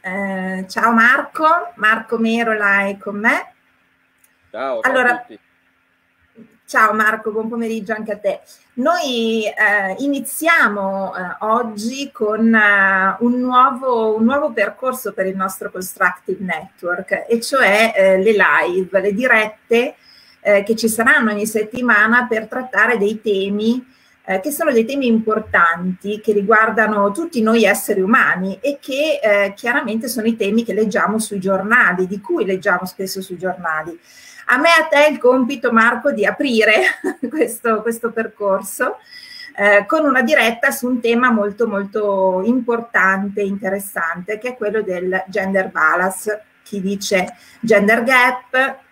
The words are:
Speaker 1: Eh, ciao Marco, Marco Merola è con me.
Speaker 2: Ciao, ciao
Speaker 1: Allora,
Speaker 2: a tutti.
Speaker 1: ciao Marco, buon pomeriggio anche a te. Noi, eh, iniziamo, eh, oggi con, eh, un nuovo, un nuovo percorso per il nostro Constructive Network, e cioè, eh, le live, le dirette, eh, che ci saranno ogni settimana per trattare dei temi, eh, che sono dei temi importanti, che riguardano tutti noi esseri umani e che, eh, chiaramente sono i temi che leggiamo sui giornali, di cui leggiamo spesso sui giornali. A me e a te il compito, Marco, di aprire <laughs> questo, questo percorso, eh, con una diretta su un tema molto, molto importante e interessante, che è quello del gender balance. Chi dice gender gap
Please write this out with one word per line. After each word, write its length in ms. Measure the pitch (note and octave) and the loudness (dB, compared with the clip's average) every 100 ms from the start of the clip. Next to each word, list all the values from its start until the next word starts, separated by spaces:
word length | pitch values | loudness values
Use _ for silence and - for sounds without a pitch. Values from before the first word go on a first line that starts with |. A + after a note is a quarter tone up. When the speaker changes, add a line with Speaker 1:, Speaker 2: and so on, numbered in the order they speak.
Speaker 1:
Eh, 640 | F#3+ F#3+ G3 F#3+ F#3 F#3+ F#3+ | -8 -6 -4 -4 -6 -6 -6
ciao 220 | - A3 | 0 2
Marco, 800 | A#3 A#3 C#4 C#4+ - D#4 E4+ - - | 4 4 4 0 0 2 2 0 -2
Marco 420 | G#3+ A3 A3 A#3 | 0 0 -2 -2
Merola 680 | A3+ A3+ A3+ G#3+ G3+ G3 G3 | 0 0 0 0 2 2 0
è 120 | G3 | -4
con 180 | - G3+ | -8 -2
me. 360 | A3 D4+ - _ _ _ _ _ _ _ _ _ _ | 0 0 -4 _ _ _ _ _ _ _ _ _ _
Speaker 2:
Ciao, 300 | G#2+ C3+ F#3+ | -8 -6 -2
ciao 80 | B3+ | -2
Speaker 1:
Allora, 220 | C4 B3 | 0 0
Speaker 2:
a 60 | A#3+ | -2
tutti. 180 | - A2 _ _ _ _ _ _ _ _ _ _ - _ _ | -6 -20 _ _ _ _ _ _ _ _ _ _ -20 _ _
Speaker 1:
ciao 280 | C4 G#3+ | 2 2
Marco, 360 | G#3 G#3+ A3 A3 | 4 0 0 -4
buon 180 | G#3+ A3+ | -4 -4
pomeriggio 440 | A#3 A3+ A3+ G3 | -4 -4 -6 -6
anche 180 | G#3+ G#3+ | -8 -6
a 80 | G3+ | -6
te. 220 | G3 - _ - _ | -4 -4 _ -20 _
Noi, 720 | - C4 F4 D4+ A#3+ A3+ A3+ | -4 0 0 0 0 0 0
eh, 500 | G#3+ - G#3 G#3 F#3+ F#3+ | -2 0 2 2 0 -2
iniziamo, 1160 | C#4 C#4 - - D#4+ E4 B3+ G3+ G3 G3 F#3+ | -2 -4 -6 -4 0 2 2 0 -4 -4 -6
eh, 220 | - F3+ - G#3+ | -6 -10 -6 0
oggi 640 | A3+ A#3 G#3 A3 C4+ C#4 | 0 0 -6 -8 -6 -10
con, 420 | - G#3+ G#3+ A3+ | -4 -2 2 2
eh, 640 | A3+ G#3 G3+ G3 G3 F#3+ F#3+ | 4 4 4 4 2 0 0
un 180 | A#3+ B3 | 0 0
nuovo, 800 | B3+ B3+ C4 B3 C4 A#3 A3 A3 | 2 4 4 2 -2 0 0 2
un 80 | |
nuovo 260 | A3+ D4 D#4 | 2 2 0
percorso 600 | A3+ G#3 - B3+ B3+ G3+ | -2 -4 -2 -6 -6 -8
per 140 | F#3+ F#3+ | -4 -4
il 100 | F#3+ | -2
nostro 340 | F#3+ F#3+ G3 | -6 -6 -10
Constructive 720 | F#3 F#3 - F#3 - - F#3+ | -10 -12 -2 -2 -2 -8 -6
Network, 800 | F#3 E3 - _ F3 F3+ F#3+ G3 - | -4 -6 -8 _ -6 -6 -4 -6 -2
e 120 | A#3 | -2
cioè, 520 | - C4+ A3 G#3 A3+ | 0 2 2 4 2
eh, 240 | G#3 F#3+ F#3+ | 4 4 4
le 120 | F#3+ | 4
live, 680 | G#3 F3 D3+ E3 F3+ F#3 G3 | 4 4 2 0 -2 -2 0
le 120 | F#3+ | 0
dirette, 840 | G3+ B3+ A3+ G#3+ - _ A#3 C4 - _ _ _ _ | -2 2 2 0 -6 _ 0 0 -6 _ _ _ _
eh, 240 | - G3+ | 2 2
che 100 | G3+ | 2
ci 140 | A3+ A3+ | 0 0
saranno 420 | A3 A#3 D4+ A3+ | 0 2 4 2
ogni 160 | G#3 G#3+ | -2 -2
settimana 800 | A3 G#3 B3 B3 G#3+ G#3+ A#3+ A#3 | -4 -4 -4 2 4 4 2 2
per 220 | A3 A3 | -4 -4
trattare 500 | B3+ A#3 F#3+ A3 A#3+ | -8 -6 0 0 2
dei 220 | G3+ A3 | 0 -2
temi, 680 | A3+ G3 G3 G3+ A3 B3+ - _ _ _ | -2 -2 0 0 0 0 -4 _ _ _
eh, 160 | - F#3 | -4 -4
che 100 | D4+ | -4
sono 180 | C#4+ D#4+ | -2 2
dei 120 | A#3+ | 2
temi 220 | A3+ C#4 B3+ | 2 0 2
importanti, 1120 | A3 A3 G#3+ G#3+ G3 E3+ E3+ F3+ F#3 G3 G#3+ | 2 2 -2 0 2 2 2 -4 -6 -6 -6
che 120 | G#3+ | 0
riguardano 800 | G#3 G3 A3 A3 A3 G#3+ G#3+ G3+ | 0 4 4 4 2 0 2 0
tutti 300 | G3 E4+ B3 | -2 -4 0
noi 220 | A3 A#3 | 2 4
esseri 360 | G#3 A3 - G3 | 4 2 -2 -2
umani 580 | F#3 B3 D3+ F3 F#3+ F#3 | 2 2 2 0 -4 -4
e 180 | C#4 C#4+ | -6 -6
che, 380 | - C4+ D#4 D4 | -6 -2 0 0
eh, 300 | A3 G3+ G3 | 2 2 0
chiaramente 540 | G3 A#3 C4 C4+ A3 A#3+ | -2 -4 -2 -2 -4 -4
sono 180 | A#3 A3 | -2 -2
i 100 | A3+ | 0
temi 280 | G3 A3 | 0 0
che 80 | A#3 | 0
leggiamo 460 | A3 G#3+ G3 F3 G#3+ | 0 0 0 0 -2
sui 220 | A3 G3+ | -4 -4
giornali, 680 | F#3 F#3+ G3 A#3 G3+ F3+ F#3 | -2 -2 0 2 2 0 -2
di 140 | G3+ | -4
cui 240 | - F4 | -4 -4
leggiamo 400 | G3 F#3+ G3+ F3+ | -2 -2 0 -2
spesso 360 | F#3 - F#3+ G3 | -4 -8 -8 -8
sui 160 | F#3 F3 | -10 -8
giornali. 600 | F#3 F3+ F3 D#3 D#3 E3 _ - - - - | -8 -6 -6 -6 -8 -14 _ -20 -20 -20 -2
A 120 | B3 | 2
me 100 | D#4+ | 4
e 120 | E4 | 4
a 40 | D#4+ | 4
te 220 | C#4+ D4+ | 4 4
il 80 | D4 | 4
compito, 540 | A#3+ C4 A#3+ C#4 A#3+ | 2 4 2 -2 0
Marco, 400 | A3+ A3+ A#3+ D4 | 4 4 2 -2
di 120 | G#3 | 0
aprire 580 | G3+ - D4 A3+ G#3+ A3 F#4 - - | -2 0 0 2 4 4 2 0 -6
<laughs> 160 | - A#3+ | -6 -6
questo, 540 | D#4 A3+ - A#3 G#3+ | -2 -2 -2 -2 -2
questo 300 | G#3+ A3+ A#3 | -2 -4 -6
percorso, 840 | A3+ A3 - G3+ G3 A3 - B3+ G#4+ _ - - - - - | -4 -8 -4 -2 -2 -4 -4 -4 -4 _ -20 -20 -20 -18 -2
eh, 280 | G3+ G3+ G3 | 4 4 4
con 180 | D#4+ | 0
una 180 | D4+ B3+ | 2 2
diretta 480 | A#3 D4+ A3+ A#3 C4+ | 2 2 2 2 -2
su 160 | - B3 | -2 -2
un 140 | B3+ | -2
tema 300 | A#3 A#3 B3+ | 0 2 2
molto, 360 | A3+ G#3 G3+ A3+ | 2 0 -2 -2
molto 760 | G3 G3 A3 G#3 G3 F#3+ F#3 | -2 -4 -2 -2 2 2 0
importante 960 | G3+ B3+ A#3 A#3 A3+ F#3+ F#3+ F#3+ G3+ G3+ | 0 0 0 -4 -2 0 2 0 -2 -4
e 60 | G3+ | -4
interessante, 920 | G3 F#3+ G3 G3+ - E3 E3+ F3+ G#3+ | -4 -4 -6 -6 -6 -6 -6 -8 -8
che 120 | B3 | -8
è 60 | A#3+ | -6
quello 260 | G#3 G#3+ | -4 -4
del 420 | F#3+ F3+ F#3 F#3 F#3 | -4 -4 -4 -4 -4
gender 440 | G3 F#3+ F#3+ F#3+ | -4 -2 -2 -2
balance. 720 | - D#3 E3+ F#3 F#3+ G#3 G#3+ - _ | 0 0 2 0 -4 -6 -8 -10 _
Chi 180 | - G3+ | -12 -6
dice 540 | F#3 G3+ - F#3+ F#3 - - - | -4 -6 -2 -2 -2 -8 -20 -10
gender 440 | A3+ G#3+ G3+ A#3 | 2 4 4 2
gap 720 | A#3 C4 B3+ B3+ - C4 C4 - _ | 2 4 2 0 -4 -2 -2 -4 _